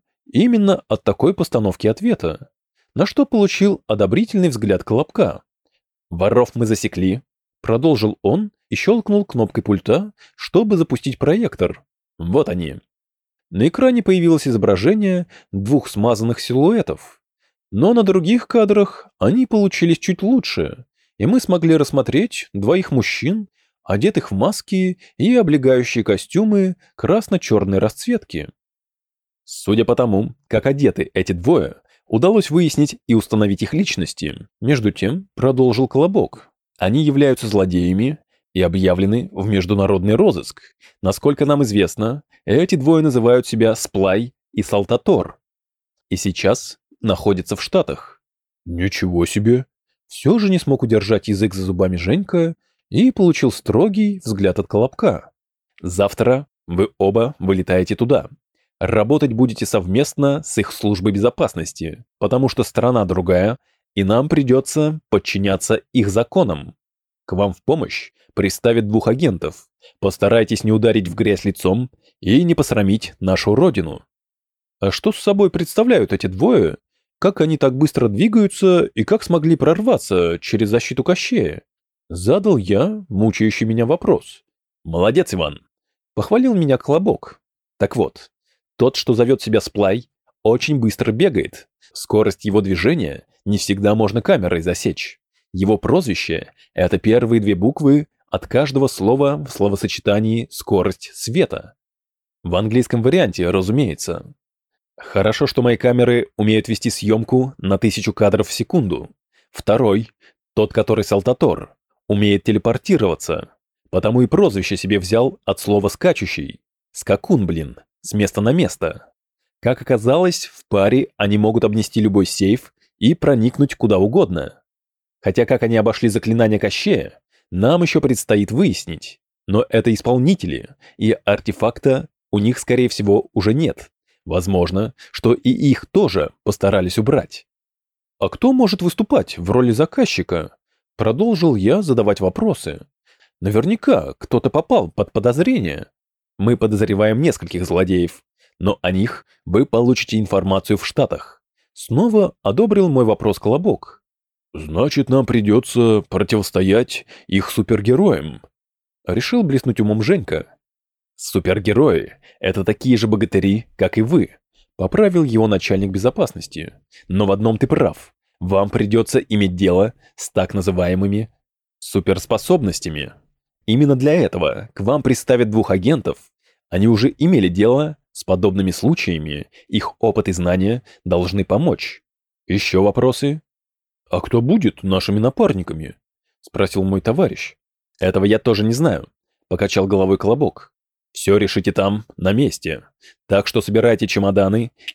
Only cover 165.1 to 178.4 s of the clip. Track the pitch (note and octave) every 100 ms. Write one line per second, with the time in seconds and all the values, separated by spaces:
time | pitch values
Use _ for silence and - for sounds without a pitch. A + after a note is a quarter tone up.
165.1 | F3+ D3+ A2 A2 G2 - G2 G2 F#2+ A2+
166.1 | B2+ F3 - - - E2 - _ _ _
167.1 | F#2+ G2+ G2 A2 A2 C3 - - - -
168.1 | _ _ _ F2+ G2 G2+ A2+ G#2+ A2+ G#2+
169.1 | C3 - G#2+ G2 F2+ F#2+ F2+ G#2+ - _
170.1 | _ - - F#2+ G2+ F#2 F2+ F2+ F#2 G2
171.1 | G2+ A2 _ _ _ _ _ - G2 F#2+
172.1 | F#2+ - A2 - F3+ A2 E2+ - D2+ C#2
173.1 | - _ _ _ _ - A2+ C#3+ C3+ C#3
174.1 | E3 A#2 F#2 D#2 - G#2 - G2 C#3+ -
175.1 | B2 - B2+ A2+ A2 G2+ F#2+ F#2+ D3+ -
176.1 | C2+ _ _ _ _ _ F2+ G#2+ A2 C3
177.1 | - E3 E3+ F#2 F2 G#2+ C3 D3+ D3+ _
178.1 | - - F#2